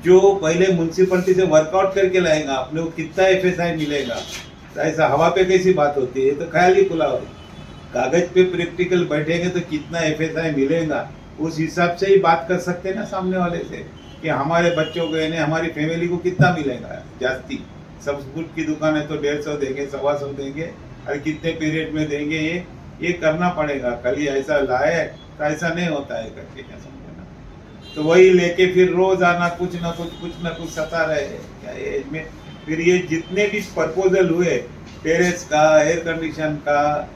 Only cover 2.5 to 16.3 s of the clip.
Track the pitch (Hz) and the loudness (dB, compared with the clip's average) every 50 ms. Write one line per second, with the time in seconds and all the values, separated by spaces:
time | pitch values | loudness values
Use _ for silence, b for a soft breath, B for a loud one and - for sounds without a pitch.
2.5 | 135 131 127 - 151 160 165 160 - - 156 - - - 185 190 190 185 185 185 | -4 -4 -4 -4 -6 -6 -6 -6 -6 -6 -8 -8 0 2 4 4 4 4 4 0
3.5 | - - 175 175 165 160 151 143 147 143 131 123 117 110 - - - - - - | 0 0 -2 -2 -2 -2 -2 -2 -2 -4 -4 -4 -6 -8 -8 -10 -12 -14 -14 -16
4.5 | - - - - - 143 143 160 156 151 156 147 139 143 165 170 175 190 185 180 | -20 -20 -20 -16 -8 -4 -2 -2 2 2 2 2 4 4 4 4 4 4 2 4
5.5 | 190 185 180 185 175 151 147 143 143 139 131 123 131 135 131 135 147 143 165 - | 4 4 6 4 4 4 4 2 2 0 -2 -2 -2 0 2 2 2 0 -4 -2
6.5 | - 160 180 185 185 196 190 - 170 165 151 139 127 - - - - - - - | 2 4 6 6 6 6 4 2 2 0 0 0 0 -2 -6 -8 -16 -18 -20 -20
7.5 | - - - - - - - - - 123 127 131 151 175 175 175 - 185 185 185 | -18 -18 -18 -18 -18 -18 -18 -8 -4 -2 -2 0 2 0 0 2 4 4 4 4
8.5 | 180 165 170 165 - - 180 170 185 175 165 151 147 151 151 151 170 170 175 180 | 4 -4 -4 -6 -2 -4 -2 0 2 0 0 0 0 -2 0 0 -2 -2 0 -2
9.5 | 180 180 - - 156 151 143 - 160 170 165 156 151 147 160 160 151 156 165 160 | -2 -4 -4 -4 -6 -6 -6 -6 -4 -2 0 0 0 0 -2 -4 -2 -2 -2 -2
10.5 | 147 139 135 139 160 165 165 156 143 123 - - - - - - - - 151 165 | 0 0 2 2 2 0 0 0 -2 -4 -4 -8 -12 -18 -20 -20 -10 -6 -6 -6
11.5 | 151 147 160 156 - 175 175 175 175 - 190 190 196 190 165 165 - - - - | -2 -2 -4 -2 0 0 0 0 2 0 2 4 4 6 6 4 2 2 2 -2
12.5 | 180 165 - 175 175 - - 190 196 220 208 - - 190 180 185 185 185 175 175 | -2 -2 0 -4 -6 -4 -4 -6 -6 -6 -6 -6 -6 -4 -4 -2 -2 0 -2 -2
13.5 | 170 165 - - - - - - - - - - - - - 160 147 - 143 147 | -2 -4 -6 -8 -10 -12 -14 -14 -18 -20 -20 -20 -20 -8 -4 -2 -2 -2 0 0
14.5 | 170 170 175 170 165 156 156 156 - 170 165 160 156 160 156 156 165 165 151 147 | 2 4 4 4 2 2 -2 -2 -2 -4 -4 -2 0 -2 -2 -2 -2 -2 -2 0
15.5 | 160 160 165 160 - 151 151 160 165 165 170 175 180 170 - 180 | 0 0 -2 -2 -2 -2 -2 -2 -2 -2 -2 -2 -2 -2 -2 -4